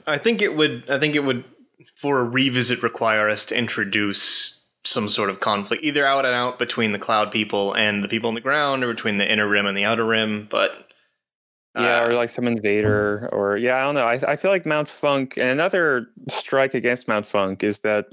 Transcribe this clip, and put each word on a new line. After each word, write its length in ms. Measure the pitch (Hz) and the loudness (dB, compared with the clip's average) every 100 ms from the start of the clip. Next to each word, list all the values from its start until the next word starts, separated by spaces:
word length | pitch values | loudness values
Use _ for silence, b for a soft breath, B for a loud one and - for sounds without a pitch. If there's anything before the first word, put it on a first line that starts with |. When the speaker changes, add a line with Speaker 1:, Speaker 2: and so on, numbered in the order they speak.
| - | -6
Speaker 1:
I 100 | 147 | -2
think 240 | 226 208 | 0 0
it 140 | 202 151 | -2 0
would, 280 | 151 131 - | 0 0 -4
I 100 | 135 | 0
think 160 | 151 147 | 0 0
it 80 | |
would, 200 | 139 120 - - _ _ - - | 0 -4 -6 -20 _ _ -20 -8
for 240 | 143 135 | -2 0
a 40 | |
revisit, 580 | 120 127 135 123 117 123 | 0 0 0 0 0 0
require 460 | 117 - 113 107 107 | -2 0 0 2 2
us 160 | 104 - | 0 -2
to 120 | - | -2
introduce 1000 | 113 - 101 104 104 98 - - - - _ _ - | -2 -2 -2 0 0 0 0 0 -4 -8 _ _ -4
some 220 | - 208 | -2 0
sort 200 | - 196 | 0 0
of 100 | 190 | 0
conflict, 440 | - 101 - - | 0 0 -2 -2
either 220 | 151 143 139 | 0 0 2
out 200 | 139 131 | 2 2
and 80 | 123 | 0
out 240 | 123 120 | -2 -2
between 320 | 120 - 110 | -4 0 0
the 80 | 101 | 0
Cloud 320 | - 110 104 | 0 0 2
People 420 | 110 104 104 101 | -2 -2 0 0
and 300 | 113 107 101 | 2 2 0
the 40 | 101 | -2
people 180 | 110 117 | -2 -2
on 40 | 117 | -4
the 60 | |
ground, 420 | 131 147 143 135 | -2 0 0 0
or 40 | 123 | -2
between 300 | 110 110 101 | -2 -2 0
the 120 | 101 | 2
Inner 180 | 107 104 | 2 2
Rim 180 | 104 101 | 2 0
and 100 | 98 | 0
the 60 | |
Outer 220 | 104 113 113 | 0 0 0
Rim. 420 | 110 110 104 107 | 0 0 -4 -2
But, 220 | 98 - - - b b b _ _ _ _ _ 110 | 0 0 -2 -20 b b b _ _ _ _ _ -2
Speaker 2:
Yeah, 260 | 104 87 | 2 2
Speaker 1:
uh, 40 | 117 | 2
Speaker 2:
or, 60 | |
like, 160 | 120 117 | 2 0
some 180 | - 120 | -2 -2
invader, 800 | 113 104 104 107 104 104 104 - | 0 2 2 4 2 2 -2 -4
or, 240 | - 101 104 | -2 0 0
yeah, 180 | 123 131 | 0 0
I 80 | 139 | 0
don't 100 | 147 | 0
know. 120 | 117 | 2
I, 240 | 123 143 | 0 0
I 40 | 147 | 0
feel 120 | 190 | 2
like 140 | 190 160 | 0 2
Mount 220 | 151 147 | -2 -2
Funk, 460 | - 147 139 131 - | -2 0 2 0 -2
and 120 | 127 | 0
another 580 | 135 180 190 160 127 117 - - | 2 2 2 2 0 -4 -12 -6
strike 440 | - - 135 135 | -6 0 2 2
against 360 | 127 120 123 - | 0 0 -2 0
Mount 160 | 107 104 | -2 0
Funk 360 | 104 95 95 | 0 0 0
is 160 | 104 101 | -2 0
that 260 | 110 104 - | 0 0 -2